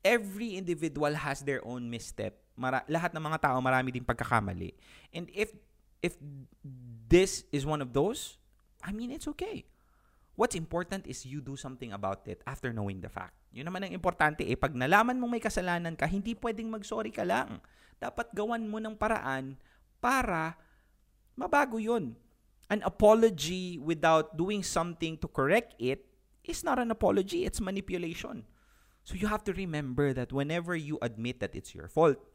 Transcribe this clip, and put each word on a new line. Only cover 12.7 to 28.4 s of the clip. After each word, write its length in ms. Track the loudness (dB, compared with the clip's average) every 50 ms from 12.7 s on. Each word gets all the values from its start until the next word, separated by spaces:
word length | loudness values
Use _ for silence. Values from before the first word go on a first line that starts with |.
| -4 -2 -2 -4 -4 -6
the 80 | -8 -10
fact. 240 | -10 -10 -10 -10 -14 _ _ _ -14
Yun 160 | -10 -10 -8
naman 160 | -6 -6 -6 -6
ang 80 | -8
importante 480 | 0 0 0 4 4 4 4 4 0 0
eh. 80 | -2
Pag 240 | 0 0 0 -2 0
nalaman 400 | 0 2 6 6 6 6 4 2
mong 160 | -2 -2 -2
may 80 | -4 -2
kasalanan 560 | -2 -2 -2 0 0 0 -2 -2 -2 -6 -2
ka, 80 | 0 0
hindi 320 | 0 0 -2 -2 -4 -6
pwedeng 320 | -4 -4 -4 -4 -4 -6 -6
mag-sorry 400 | -6 -8 -6 -6 -4 -4 -4 -4
ka 160 | -4 -2 0
lang. 320 | 2 2 0 0 -2 -8 -14 -14 -20 _ -20 -20 -20 -14
Dapat 400 | _ -8 -8 -4 -6 -8 -6 -4
gawan 320 | -4 -2 -2 -2 -4 -4 -4
mo 80 | -6
ng 160 | -6 -6 -8
paraan 640 | -4 -2 0 0 0 0 0 -2 -4 -4 -4 -8 -10 -14 -18 _ _ _ _ _ _
para 560 | _ 0 2 2 2 2 0 0 0 -2 -4 -6 -10 -20 _ _ _ _ _ _ _ _ _ _ _ _ _
mabago 480 | _ -8 -2 2 4 4 4 4 0 -4
yun. 320 | 0 0 0 0 0 -4 -8 -12 _ _ _ _ _ _ _ _ -4 _
An 160 | -2 0 0
apology 960 | -2 2 8 10 10 10 10 8 6 6 4 -4 -4 -2 -4 -4 -6 -6 -6
without 560 | -2 -2 0 4 6 6 6 6 4 2 -2
doing 240 | -2 0 0 0 -2
something 560 | -2 0 0 0 0 0 -4 -4 -4 -4 -4
to 80 | -6 -8
correct 480 | -4 _ 2 4 6 4 4 4 0 -8 -2
it 240 | -2 -2 -2 -2 -6 _ _ _ _ _ _ _ _
is 160 | -8 -8 -4
not 160 | -2 0 0
an 160 | 0 0 -2
apology. 560 | 0 2 4 4 4 4 2 2 0 -2 -2 -2
It's 160 | -2 -4 -4
manipulation. 800 | -4 -4 -6 -4 -4 -4 -4 -4 -4 -6 -8 -10 -10 -10 -12